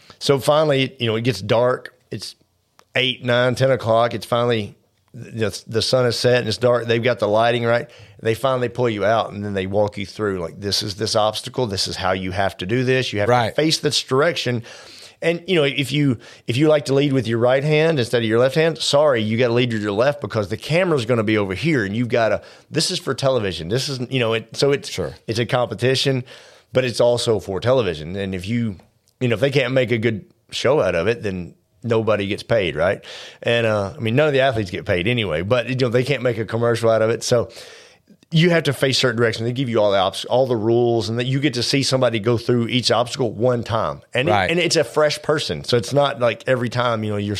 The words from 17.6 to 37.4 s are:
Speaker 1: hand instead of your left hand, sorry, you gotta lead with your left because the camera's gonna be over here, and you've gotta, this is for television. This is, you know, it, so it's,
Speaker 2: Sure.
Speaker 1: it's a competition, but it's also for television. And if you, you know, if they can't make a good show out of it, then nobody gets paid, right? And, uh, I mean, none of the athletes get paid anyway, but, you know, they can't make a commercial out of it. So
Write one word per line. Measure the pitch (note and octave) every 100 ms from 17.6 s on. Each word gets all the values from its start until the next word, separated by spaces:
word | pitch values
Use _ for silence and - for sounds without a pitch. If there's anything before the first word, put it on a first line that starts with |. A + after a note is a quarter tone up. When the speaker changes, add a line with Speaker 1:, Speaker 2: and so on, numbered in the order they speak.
Speaker 1:
hand | D3+ D3+ D#3+ D3+
instead | A2+ A#2+
of | A2+
your | A#2
left | C3
hand, | D#3 E3 D#3
sorry, | - C#3+ D3+ A#2+
you | G#2+ A2+
gotta | B2
lead | A#2+ B2
with | A2
your | G#2
left | G2+ C3+ C#3+
because | G2+ A2+ G2
the | G#2+
camera's | - E3 F#3 D3
gonna | A2 A#2+
be | G#2+ G#2+
over | G2
here, | F#2 D3+ C#3
and | G2 A2
you've | A#2
gotta, | A#2+ A2 G2 - - -
this | C3+ E3
is | F#3
for | D3
television. | B2+ C3+ B2+ G2 E2 D#2+
This | B2 C#3
is, | B2+ A#2
you | C3
know, | A2+
it, | A2+ - -
so | C#3+
it's, | C#3+ -
Speaker 2:
Sure. | - D2+ - -
Speaker 1:
it's | G#2+
a | A#2
competition, | B2+ A#2+ F#2+ B2 C3 C#3 C3 B2 - - - _
but | C3
it's | B2+ A2+
also | A#2+ A#2+ A#2 G#2
for | G2 F#2
television. | A#2 C3 G2 D#2 D#2
And | G2 G2 F#2
if | F#2
you, | A#2+ A2+ F2+ - _ _ -
you | B2
know, |
if | G#2
they | C3+
can't | C#3 B2
make | C3 A2+
a | A#2
good | A#2 G#2 - _ -
show | - A#2 D3
out | G2
of | F2 F#2+
it, | F#2+
then | G2+ F#2 E2 - _ _
nobody | A#2 A2+ A2 G#2 G2+
gets | G2
paid, | - A2+ F2 C#2+
right? | F2+ B2 - - - -
And, | A#2 A#2 A2+
uh, | G#2+ G2 -
I |
mean, | A2 B2
none | D#3
of |
the | C3+
athletes | C3+ A2+ F#2+
get | F2+ D#2+
paid | F2+ F#2+
anyway, | B2 G2 D#2
but, | G2 B2 A2+
you | B2+
know, | B2+
they | B2
can't | B2+ C3
make | B2 A2+
a |
commercial | G#2 A#2 A#2 A2 A2+
out | A2
of | A2
it. | A#2+
So | - A#2+